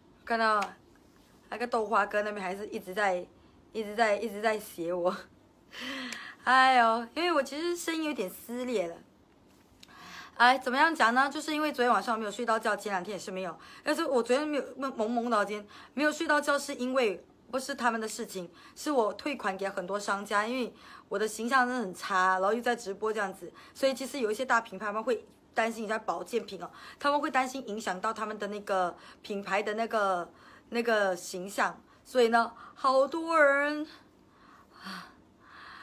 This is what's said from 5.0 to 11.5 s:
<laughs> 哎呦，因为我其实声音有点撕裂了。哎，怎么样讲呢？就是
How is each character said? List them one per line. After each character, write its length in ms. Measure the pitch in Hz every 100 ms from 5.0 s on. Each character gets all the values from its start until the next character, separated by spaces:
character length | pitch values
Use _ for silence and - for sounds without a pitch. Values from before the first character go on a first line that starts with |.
| 175 202 - - _ _ _ -
<laughs> 680 | 254 269 247 - - - 240
哎 300 | 262 262 254
呦， 300 | 226 226 233
因 80 | 302
为 120 | 349
我 100 | 302
其 180 | 254 294
实 140 | 349 349
声 180 | -
音 120 | 320 302
有 80 |
点 160 | 240 185
撕 340 | - - 247
裂 240 | 254 220 170
了。 80 | 170 - _ _ _ _ _ _ _ - - - - - -
哎， 220 | 240 269
怎 120 | 262
么 60 | 262
样 180 | 320
讲 200 | 302 226
呢？ 160 | 247 277
就 100 | 302
是 140 | 294